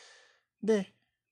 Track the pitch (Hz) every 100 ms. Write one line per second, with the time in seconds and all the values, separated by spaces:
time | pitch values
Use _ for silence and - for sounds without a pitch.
0 | - - _ _ _ _ 208 214 190 _
1 | _ _ _